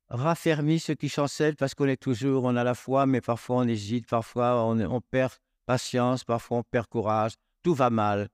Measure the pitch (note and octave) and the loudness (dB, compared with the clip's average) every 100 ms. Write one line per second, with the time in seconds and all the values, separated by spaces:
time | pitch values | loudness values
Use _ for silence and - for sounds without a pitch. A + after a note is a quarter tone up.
0 | - A#2+ D3+ E3 E3 D#3 D3 D#3+ - C#3+ | -10 -4 -2 0 0 2 2 0 -2 -4
1 | C#3 - C#3+ - D3+ D3 C3+ - C#3 B2+ | -4 -2 -2 0 0 0 -4 0 0 0
2 | C3 A2+ C#3 C3+ B2 A#2+ B2 A#2+ - C3 | -2 -2 0 0 2 0 0 -2 0 2
3 | C3+ B2 - A2+ - B2 A#2+ A2 G2+ A#2+ | 2 2 0 -4 -2 0 0 -2 -4 -6
4 | A2+ A#2 - B2 B2 B2 A2+ A2+ G2 B2 | -2 -4 -2 -2 2 2 2 0 0 -4
5 | - C3 C3 - _ _ - B2 - B2 | -2 -2 -2 -4 _ _ -2 -2 0 0
6 | B2 B2+ - A#2 - A#2+ - B2 A2 A#2 | 0 0 -2 -4 -2 -4 -2 -4 -2 -2
7 | G#2 G#2+ A2 - _ _ F3 C#3 B2 A2+ | 0 0 0 -4 _ _ 0 2 2 4
8 | G#2 G#2 G#2 | 2 0 -4